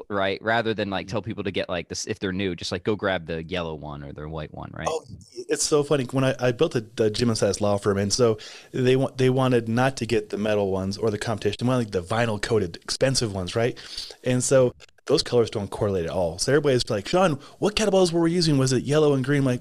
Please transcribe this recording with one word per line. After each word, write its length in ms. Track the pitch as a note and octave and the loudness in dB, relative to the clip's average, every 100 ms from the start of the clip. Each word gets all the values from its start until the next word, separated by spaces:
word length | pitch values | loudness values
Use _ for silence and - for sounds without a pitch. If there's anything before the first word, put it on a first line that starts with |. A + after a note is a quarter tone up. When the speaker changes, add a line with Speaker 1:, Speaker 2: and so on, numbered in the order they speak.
| - | -4
Speaker 1:
right? 320 | G2+ G2 G2 | 0 0 0
Rather 320 | G#2+ A#2 A2+ | 0 0 0
than, 160 | G#2 G2+ | -2 -2
like, 180 | F#2+ F2+ | -4 -4
tell 140 | G#2+ | -6
people 200 | G2+ F#2 | -6 -6
to 60 | G2+ | -4
get, 180 | G2 - | -4 -2
like, 200 | F2+ E2 | -4 -6
this, 180 | F2 - | -8 -6
if 120 | G#2+ | -6
they're 140 | G2 | -4
new, 220 | F#2 G2 | -2 -2
just, 160 | F2 - | -4 -6
like, 140 | F#2 | -6
go 100 | A2+ | -2
grab 320 | G#2 G2+ F#2 D#2+ | -2 0 -2 -4
the 160 | E2 | -8
yellow 300 | E2+ F2+ E2 | -6 -6 -6
one 280 | D#2 D2 C#2+ | -8 -10 -12
or 80 | C#2+ | -12
the 160 | C#2+ D2+ | -12 -10
white 240 | D#2 D2+ | -10 -10
one, 180 | - - | -12 -14
right? 140 | - D#2+ | -8 -6
Speaker 2:
Oh, 160 | D#2+ - - - | -6 -8 -20 -18
it's 320 | - - D3+ | -14 -6 -4
so 180 | - D3+ | 0 0
funny. 220 | D3 D3 A#2+ | 2 0 0
When 140 | C3+ | 0
I, 100 | C3 B2+ | 0 0
I 120 | B2 | 0
built 200 | A#2+ - | 2 0
the, 140 | C3 G#2+ - | 0 -4 0
the 140 | A2 | 0
Gym 180 | G#2+ A#2+ | 2 0
and 100 | A2 | 2
Size 220 | G#2 F#2+ | 0 2
law 180 | G#2 G2+ | 0 0
firm, 200 | G#2+ G2 | 2 0
and 140 | G2+ | 0
so 260 | - A#2+ G#2+ - - - | 2 2 2 -4 -18 -8
they 240 | - B2+ C3 | -2 2 4
wa-, 160 | C3+ B2+ | 2 0
they 140 | C3 | 2
wanted 380 | B2+ C3 B2 A2+ | 2 2 2 2
not 280 | A2+ C3 - | 2 0 0
to 80 | A2+ | 0
get 240 | A2+ G#2+ | 0 0
the 80 | G2 | -2
metal 320 | G#2+ G#2 G2 | 0 2 2
ones 260 | F#2+ F#2+ G2 | 0 -2 -2
or 140 | A2+ | -2
the 80 | G#2 | -2
competition. 480 | - G#2+ G#2 G2+ A#2+ | -2 -2 -2 -2 0
They 20 | |
wanted, 260 | B2+ A2+ | 0 0
like, 140 | G2 E2+ | -4 -2
the 60 | |
vinyl 280 | A2+ A#2 G#2 | -2 0 -2
coated, 340 | - A2+ F2+ D#2+ | 0 0 0 -6
expensive 560 | - - C3+ C3 A2+ | -10 -2 0 0 -2
ones, 240 | G2 F2+ A#2 | -4 -4 -2
right? 220 | A#2 - - - - - | -2 -2 -12 -14 -14 -8
And 180 | B2+ B2+ | -2 0
so 320 | B2 C3+ B2 - - _ - | 4 4 4 0 -16 _ 0
those 160 | D3 | 0
colors 280 | - B2 A2 | 2 2 2
don't 200 | A2+ G2 | 0 -6
correlate 360 | - G#2+ F#2+ E2 | -2 0 0 -2
at 40 | |
all. 280 | D2+ E2+ E2+ | -2 -2 -2
So 120 | - | 2
everybody's 380 | C#3+ D3 B2+ - | 2 4 2 0
like, 180 | G#2+ G2 | -4 0
"Sean, 320 | F3+ F#3 C3+ - - | 2 2 0 -8 -4
what 180 | F#3 G#3 | -2 0
kettlebells 340 | G#3+ F#3+ F3+ | 2 4 4
were 120 | E3+ | 4
we 100 | E3 | 2
using? 240 | F3 D#3+ C#3 | 2 2 4
Was 160 | C3 | 4
it 120 | B2+ | 2
yellow 280 | G#2 D3+ D3+ | 2 4 4
and 100 | C#3 | 4
green?" 180 | B2+ C#3+ | 2 2
I'm 40 | |
like, 160 | C3+ B2 | 2 0